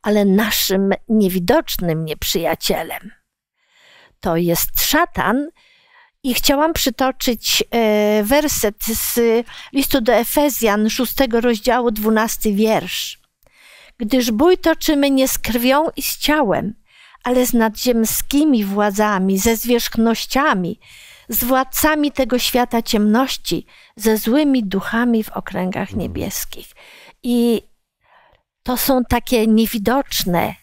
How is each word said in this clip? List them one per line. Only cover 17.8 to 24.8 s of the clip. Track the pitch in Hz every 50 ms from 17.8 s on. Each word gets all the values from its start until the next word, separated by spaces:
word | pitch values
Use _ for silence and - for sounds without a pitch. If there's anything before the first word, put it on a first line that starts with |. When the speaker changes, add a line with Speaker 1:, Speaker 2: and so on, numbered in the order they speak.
| - 247 240 226 226 220 - - - - - 285 302 311 277 226 208
Speaker 1:
władzami, | 196 196 202 208 208 196 202 214 214 208 185 185 190 196 190
ze | 190 233 226
zwierzchnościami, | 214 - 233 247 233 233 - - - 226 226 233 - - - - 262 277 311 262 190 180 170 220 _ _ - - - - - - - - _
z | 226 214 -
władcami | 240 269 254 269 262 - - - 311 311 302 294 294
tego | - - 262 226 254 247
świata | - - - 247 247 - - 233
ciemności, | 226 - - 214 208 214 214 233 269 262 - - - - 175 165 - _ _ - - _ _
ze | - 208 220 220 214
złymi | - 226 226 294 311 285 269 254 220
duchami | 190 190 196